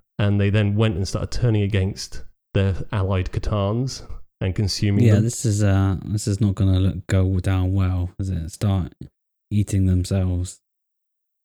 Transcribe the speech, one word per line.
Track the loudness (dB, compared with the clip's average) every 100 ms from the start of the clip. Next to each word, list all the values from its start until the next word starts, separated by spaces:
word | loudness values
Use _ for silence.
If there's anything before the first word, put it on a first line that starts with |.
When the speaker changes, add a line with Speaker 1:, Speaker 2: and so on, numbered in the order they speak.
| _ -2
Speaker 1:
and | 2 2
they | 2
then | 2 2 2
went | 0 0
and | -4
started | -4 -4
turning | -2 2 2
against | 2 0 -2 -4 -10 -12 -12 -16 _
their | 0 0 0 -4
allied | -2 0 -2 -2
Catans | -4 -2 -2 0 -2 -4 -8 -12 -14 -14 -6
and | -4
consuming | -2 -2 0 2 4 6
Speaker 2:
Yeah, | 4
Speaker 1:
them. |
Speaker 2:
this | 2 -2 -2
is, | 2
uh, | 2 2 2 -2 -4
this | -4 -2
is | 0
not | 0 2
gonna | 2 2
look, | 2 -2 -2
go | 0 2 0
down | 0 0 0
well, | 0 0 0 -4 -6
is | -6
it? | -4 -6
Start | -4 0 0 -2 -8 -20 _ _ _ -4
eating | -2 0 2 2
themselves. | 2 2 0 0 -2 -4 -10 _ _ _ _ _ _ _ _